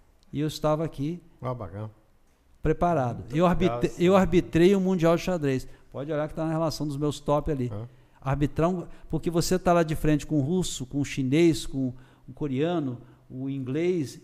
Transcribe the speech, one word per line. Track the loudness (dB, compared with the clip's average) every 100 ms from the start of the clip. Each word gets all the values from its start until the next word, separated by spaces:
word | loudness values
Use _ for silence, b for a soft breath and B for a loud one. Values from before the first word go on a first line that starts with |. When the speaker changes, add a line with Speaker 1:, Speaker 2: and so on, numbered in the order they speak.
| b _ _
Speaker 1:
E | -4
eu | -4
estava | -2 0 0
aqui | -2 -4 -6 -6 -12 -12
Speaker 2:
Ó, | -8
bacana. | -8 -10 -10 -10 -12 _ _ _ _ _ _
Speaker 1:
preparado. | -2 2 2 2 0 -4
Speaker 3:
Muito | -6 2
Speaker 1:
Eu | 2
Speaker 3:
legal |
Speaker 1:
arbitre-, | 4 2 2 -2
Speaker 3:
isso, | 2
Speaker 1:
eu | 4
Speaker 3:
né? | 6
Speaker 1:
arbitrei | 6 2 2 4 6 6
o |
Mundial | 2 2 2 2
de |
Xadrez. | 0 -2 0 -2 -4 b b
Pode | -12 -6
olhar | -4 -4
que | -4
tá | -4
na |
relação | -2 -2 -4 -6
dos | -2
meus | -4 -2
top | 0 0 0
ali. | -2 -4
Speaker 2:
É. | -6 -12 b b b
Speaker 1:
Arbitrar | -4 0 0 2 0
um, | 0 -6 B B
porque | -4 0
você | 0 2 2
tá | 4
lá | 4
de | 2 0
frente | 2 2 2
com | 0
o |
russo, | 2 0 -2 -6 -6
com | -4
o | -4
chinês, | -2 0 4 4 4 -2
com | -4 -4 -6 b b -18
o |
coreano, | -8 -4 -2 0 0 -4 -6 B B -16
o | -10 -8
inglês, | -6 -4 -2 -2 -2 -4 -8